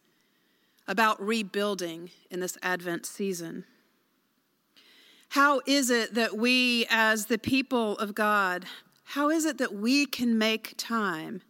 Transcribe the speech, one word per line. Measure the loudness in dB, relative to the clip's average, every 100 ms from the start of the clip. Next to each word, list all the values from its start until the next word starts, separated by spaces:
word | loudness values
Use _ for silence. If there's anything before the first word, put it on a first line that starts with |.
| _ _ _ _ _ _ _ _ -4
about | 2 2 2
rebuilding | -2 -2 -2 -2 -2 -2 -6 -8 -14 _ -10
in | -6
this | -6 -4
Advent | -4 -4 -4 -6 -8
season. | -6 -4 -4 -8 -12 -16 _ _ _ _ _ _ _ _ _ _ _ _ -20 -20 _ -2
How | 4 4 4 2
is | 2 4
it | 2 2
that | 0 0 2
we, | 2 4 4 2 2
as | 4 4 2 0
the | -2
people | 0 0 0 0 0 -2
of | -4 0
God, | 2 2 2 -2 -8 -18 _ _
how | -10 -2 0
is | 2
it | 0 -2
that | -4
we | -2 2 2 0
can | -2 0 2
make | 2 0 -6 -12
time | -6 -4 -2 -4 -8 -12